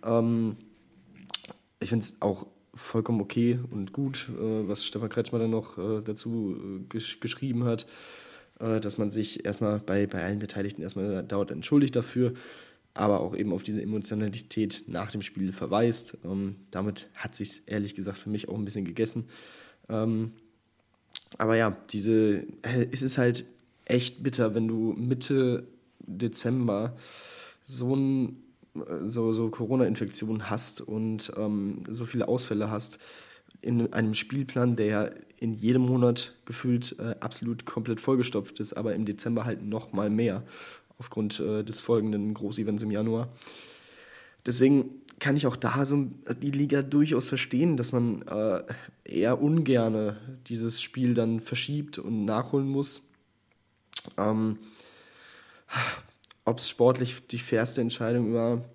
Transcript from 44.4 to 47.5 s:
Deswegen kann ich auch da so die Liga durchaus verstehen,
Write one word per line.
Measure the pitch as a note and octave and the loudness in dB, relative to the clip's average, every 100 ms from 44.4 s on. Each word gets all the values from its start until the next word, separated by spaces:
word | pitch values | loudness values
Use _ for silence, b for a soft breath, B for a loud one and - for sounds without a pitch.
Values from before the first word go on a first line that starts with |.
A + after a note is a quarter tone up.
| - | 0
Deswegen | A#2+ C3 C#3+ - - - - | 6 8 6 4 -6 -20 -4
kann | C#3+ C#3+ | 0 2
ich | C#3+ | 2
auch | A#2+ | 0
da | A#2 C3+ | 0 0
so | C#3 C#3+ C3+ - - - | 2 2 0 -6 -8 -4
die | C#3+ | -2
Liga | C#3 D3 C#3 | 0 2 2
durchaus | C3+ D3 D3+ C3 - | 4 4 6 4 2
verstehen, | C3 - | -2 0